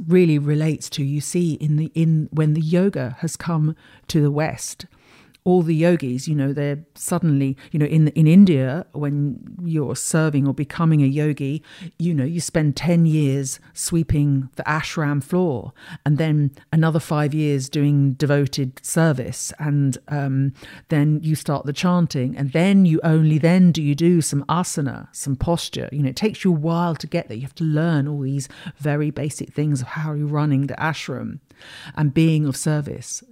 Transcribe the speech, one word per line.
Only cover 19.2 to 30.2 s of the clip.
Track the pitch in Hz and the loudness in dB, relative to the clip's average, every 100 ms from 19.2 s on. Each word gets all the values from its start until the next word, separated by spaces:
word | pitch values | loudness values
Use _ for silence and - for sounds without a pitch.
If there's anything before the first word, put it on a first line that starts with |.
| 117 123 - - | -4 -8 -10 -6
and, | 151 143 139 127 - | -2 0 0 -2 -6
um, | 147 139 135 139 - - - - | -4 -2 0 -2 -4 -16 -16 -2
then | 156 147 151 | 0 2 2
you | 156 | 0
start | 156 - 143 147 | -4 -2 -4 -4
the | |
chanting, | 143 180 180 165 143 127 - | -2 0 2 0 0 -4 -4
and | 139 | -2
then | 156 185 196 185 | 2 4 6 4
you, | 160 | 4
only | 170 160 156 151 | 2 4 4 4
then | 160 185 180 | 4 6 4
do | 165 | 4
you | 147 143 | 0 2
do | 170 175 | 4 4
some | 147 143 | 2 -2
asana, | 143 160 180 - 143 113 - | -2 -2 -2 -4 -6 -6 -14
some | - - | -12 -6
posture. | 131 - 170 - - - | -4 -2 -2 -4 -8 -6
You | 147 | -2
know, | 139 | -2
it | |
takes | - 214 - | 0 -4 0
you | 190 | 0
a | |
while | 160 156 170 175 | 0 0 -2 -2
to | 160 156 | -4 -6
get | 170 - | -6 -6
there. | 110 | -10
You | |
have | 135 - | -10 -4
to | |
learn | 160 151 165 156 143 | -2 0 0 0 -2
all | 147 | -4
these | 135 139 131 - - - | -4 -4 -8 -14 -18 -8
very | 147 147 151 | -4 -2 -2
basic | 151 147 - - | -4 -8 -8 -10
things | - 151 139 | -4 -2 -2
of | 127 | -4
how | 160 156 | -8 -6
you're | 147 | -4